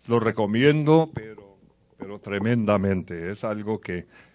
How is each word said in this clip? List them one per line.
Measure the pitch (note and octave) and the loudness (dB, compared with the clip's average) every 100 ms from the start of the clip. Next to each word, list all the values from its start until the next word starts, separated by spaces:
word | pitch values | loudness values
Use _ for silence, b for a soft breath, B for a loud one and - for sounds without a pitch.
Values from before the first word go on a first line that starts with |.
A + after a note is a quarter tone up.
| - | -2
Lo | A#2 | 0
recomiendo, | A2+ G#2+ G#2 A2+ C#3+ D3+ D3 D#3+ D#3+ | 0 0 0 2 4 4 4 4 2
pero, | - A2 G#2 G2 F#2+ _ _ _ - | -4 -14 -18 -20 _ _ _ _ -18
pero | G2 G2+ | -14 -12
tremendamente. | - G2+ G#2+ A#2+ G#2 G2+ G2 F#2+ F2 E2+ F2 | -6 -2 0 2 2 2 2 0 -4 -8 -10
Es | G#2 | -8
algo | A2+ G#2+ G#2 G#2+ | -8 -6 -6 -8
que | - F2+ - b b | -8 -10 -10 b b